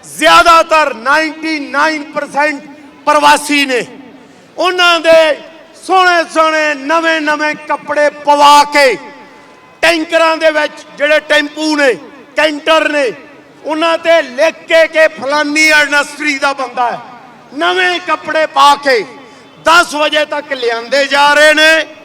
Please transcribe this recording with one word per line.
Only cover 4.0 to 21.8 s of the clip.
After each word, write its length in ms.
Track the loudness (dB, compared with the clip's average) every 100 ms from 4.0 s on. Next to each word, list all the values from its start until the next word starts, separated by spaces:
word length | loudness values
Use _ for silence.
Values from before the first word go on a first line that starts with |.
| -20 -20 -20 -20 -20 -4
ਉਹਨਾਂ 440 | -2 2 2 2
ਦੇ 360 | 4 4 4 -2 -8 -20 -20 -20
ਸੋਹਣੇ 480 | -2 2 2 0 -2
ਸੋਹਣੇ 400 | 0 0 0 -2 -4
ਨਵੇਂ 440 | -2 -2 0 -2
ਨਵੇਂ 340 | -2 -2 -4 -6 -6
ਕੱਪੜੇ 400 | -8 -4 -2 -2 -2
ਪਵਾ 440 | -2 4 6 6 4
ਕੇ 280 | 2 0 0 -10 -20 -20 -20 -20 -20 -20 -2
ਟੈਂਕਰਾਂ 540 | -2 0 -2 0 0 2
ਦੇ 140 | 0
ਵਿੱਚ, 220 | 0 -4 -8 -20 -6
ਜਿਹੜੇ 240 | 0 0
ਟੈਂਪੂ 540 | 0 -2 -2 -6 -4 0
ਨੇ, 160 | 0 -2 -8 -20 -10 -2
ਕੈਂਟਰ 520 | -2 -2 0 0 0
ਨੇ, 240 | -2 -4 -6 -18 -20 -20 -16
ਉਹਨਾਂ 320 | -8 -4 -2 -2
ਤੇ 220 | 2 0
ਲਿਖ 320 | 0 -2 -4 -4 -2
ਕੇ 180 | 0 2
ਕਿ 200 | 2 0
ਫਲਾਨੀ 560 | 0 -4 -2 -2 0 2
ਇੰਡਸਟਰੀ 680 | 2 2 0 -2 -6 -6 -2
ਦਾ 140 | -4
ਬੰਦਾ 360 | -4 -8 -4 -4
ਹੈ, 60 | -6 -14 -20 -20 -20 -18
ਨਵੇਂ 440 | -6 -4 -2 -2 -4 -6
ਕੱਪੜੇ 400 | -6 -4 -4 -2
ਪਾ 260 | 2 2 2
ਕੇ 280 | 0 -2 -2 -14 -20 -20 -20 -6
ਦਸ 300 | 2 2 2
ਵਜੇ 300 | -2 -2 -2 -4
ਤੱਕ 260 | -6 -8
ਲਿਆਂਦੇ 500 | -6 -4 -6 -4 -2 0
ਜਾ 260 | 2 4
ਰਹੇ 200 | 4 4
ਨੇ। 300 | 4 4 2